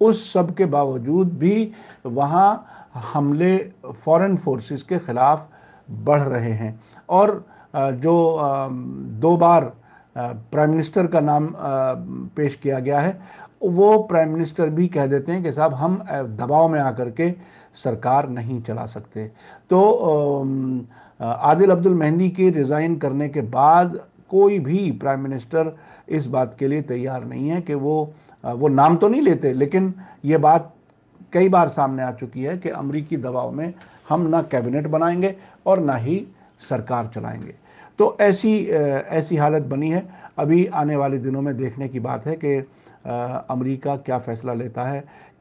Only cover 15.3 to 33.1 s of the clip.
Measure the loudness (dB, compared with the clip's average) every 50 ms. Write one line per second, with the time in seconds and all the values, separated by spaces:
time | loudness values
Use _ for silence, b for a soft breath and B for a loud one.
15.3 | -4 -4 -4 -4 -2 0 0 0 0 0 -2 -2 -2 -2 -4 -6 -6 -6 -6 -6
16.3 | -8 -8 -4 0 4 4 4 4 2 0 0 -2 -2 -4 -6 -6 -4 -2 -2 -2
17.3 | -2 -6 -12 -20 -20 -20 -20 _ _ -8 -6 -6 -6 -4 -2 0 0 0 0 -2
18.3 | -6 -8 -6 -6 -8 -8 -8 -8 -8 -8 -10 -10 -14 -16 -16 -14 -12 -12 -12 -12
19.3 | B B B B B B B 2 4 4 6 4 4 2 2 0 0 0 0 0
20.3 | -2 -2 -2 -4 -4 -4 -4 -4 -6 -6 -8 -10 b b b b b b -6 -6
21.3 | -4 0 2 4 4 6 6 4 4 4 4 2 2 2 2 2 2 2 0 0
22.3 | 0 2 2 2 2 2 0 0 0 0 0 -2 -2 -2 -2 -4 -2 -2 -4 -4
23.3 | -4 -6 -6 -2 0 4 6 6 6 6 4 2 -2 -10 -14 _ _ _ _ 0
24.3 | 4 4 4 6 4 2 -2 -2 -2 0 0 -2 -4 -4 -2 -2 -2 -2 -2 -6
25.3 | -8 -8 -8 -4 -2 0 0 -2 -4 B B B B B B B -4 -4 -4 -2
26.3 | -2 -2 -2 -2 -4 -4 -2 -2 -2 -2 -4 -4 -6 -6 -6 -6 -8 -8 -10 -10
27.3 | -8 -6 -6 -4 -4 -4 -4 -4 -6 -4 -2 -2 -2 -2 -4 -6 b b b b
28.3 | b b -10 -8 -4 0 0 2 4 4 4 6 6 4 4 4 4 4 4 2
29.3 | 2 2 2 0 2 0 0 2 2 0 0 0 -4 B B B B B -2 0
30.3 | 2 4 6 6 4 4 2 -4 _ _ _ _ _ _ _ _ _ -20 -12 -2
31.3 | 2 2 4 6 6 4 4 4 2 0 -2 -2 -2 -4 -6 -6 -8 -8 -12 -12
32.3 | -8 -6 -6 -6 -6 -6 -6 -8 -8 -6 -6 -6 -6 -6 -6 -6